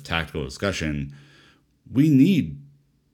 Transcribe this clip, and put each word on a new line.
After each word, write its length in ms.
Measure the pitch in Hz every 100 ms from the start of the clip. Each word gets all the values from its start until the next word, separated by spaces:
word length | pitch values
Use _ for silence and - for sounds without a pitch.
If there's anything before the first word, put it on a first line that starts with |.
tactical 400 | - 85 80 82
discussion. 720 | 67 - 101 90 80 73 71 - - _ _ _ _ _ -
We 180 | 98 156
need 500 | 135 160 180 82 71 - _ _ _ _